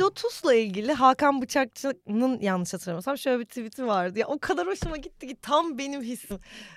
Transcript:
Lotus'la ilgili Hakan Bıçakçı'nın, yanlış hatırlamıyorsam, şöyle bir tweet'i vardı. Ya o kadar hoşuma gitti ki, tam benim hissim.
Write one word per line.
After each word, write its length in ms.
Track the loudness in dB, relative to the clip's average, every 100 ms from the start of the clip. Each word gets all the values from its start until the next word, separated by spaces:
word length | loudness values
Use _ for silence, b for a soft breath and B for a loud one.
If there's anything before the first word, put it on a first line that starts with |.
Lotus'la 500 | 2 0 -6 0 4
ilgili 380 | 4 2 -2 -2
Hakan 500 | 4 4 6 4 2
Bıçakçı'nın, 1000 | 0 0 0 -2 -6 -6 -2 0 2 2
yanlış 340 | 0 0 -2
hatırlamıyorsam, 440 | -6 -6 -4 -4 -2
şöyle 200 | 0 0
bir 40 |
tweet'i 420 | -2 -8 -10 -4 0
vardı. 320 | 2 2 0
Ya 80 | -2
o 120 | -2
kadar 280 | 0 0 0
hoşuma 300 | -2 -4 -6
gitti 300 | -10 -14 -14
ki, 80 | -12
tam 360 | 2 2 4 -2
benim 240 | -4 -4
hissim. 360 | -6 -8 -8 -12 B B B